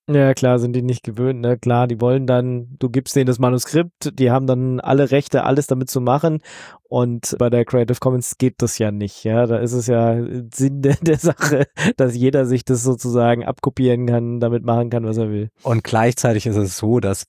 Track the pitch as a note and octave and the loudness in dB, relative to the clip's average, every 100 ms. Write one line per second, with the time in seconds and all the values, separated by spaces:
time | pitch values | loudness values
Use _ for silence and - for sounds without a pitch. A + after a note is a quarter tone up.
0 | - D3 C3+ C3 B2+ B2 A#2+ B2 B2 B2 | -2 2 2 2 2 2 0 -2 -4 -4
1 | - G#2+ B2+ B2 A#2+ A#2+ A#2+ A#2+ B2 A#2 | -6 -4 -4 -2 -2 -2 0 2 0 0
2 | A#2+ C3+ B2+ B2 B2+ B2 A#2+ C3+ B2+ B2+ | 0 2 2 0 0 -4 -8 -6 -2 -2
3 | C3 C#3 B2+ B2 B2+ B2 - D#3+ E3+ - | 0 2 2 2 2 0 0 0 0 -6
4 | D3+ A2+ B2 C3 C3 B2+ B2+ B2+ - C#3 | -8 0 2 2 2 0 0 -2 0 2
5 | C#3+ C#3 - C3 - C#3 C#3 B2+ B2+ C3 | 4 2 2 0 2 0 0 -2 -2 -2
6 | B2 C#3 E3 D#3 - - - - _ B2+ | 0 2 0 -2 -6 -18 -20 -20 _ -2
7 | A#2+ A#2+ - - A#2+ A#2+ A#2 B2+ A2+ B2 | 0 -2 -6 -2 2 2 2 0 0 0
8 | C3 B2+ - - B2+ - A#2 - G#2+ G#2 | 0 0 -4 -2 -2 0 -4 -2 -4 -2
9 | G#2 - A2 A2+ A#2+ A2+ A#2 B2 A#2 A#2 | -8 -6 -2 0 2 0 -2 -2 0 2
10 | A#2 A#2 A#2+ B2+ A#2 - C3+ C#3 C3+ C#3+ | 2 0 -4 -10 -12 -2 -2 2 0 2
11 | E3 D3+ F3 - D3 C#3+ C#3+ - D#3+ - | 2 2 0 0 0 0 0 0 -2 2
12 | B2+ A#2+ C3 C#3 B2+ B2+ - B2 B2+ A#2+ | 0 2 2 2 2 0 0 0 0 -2
13 | B2+ A#2+ A#2 A#2+ - A#2+ C#3 C3 B2+ A#2+ | 0 2 2 2 -2 -4 -4 0 2 2
14 | A#2+ A#2+ A#2 A#2+ A#2 A#2+ A#2 A#2 A#2+ A#2 | 0 0 -2 -2 -2 0 0 0 0 -2
15 | A2+ A2 A2 G#2 A2 - - A2+ - A2 | -2 -2 -2 -4 -6 -8 -2 -2 0 0
16 | A#2 A#2+ B2+ G#2+ A#2 G#2 G2 - G#2+ A#2+ | 2 2 0 0 0 0 -2 -2 0 0
17 | G2+ G2 | 0 -4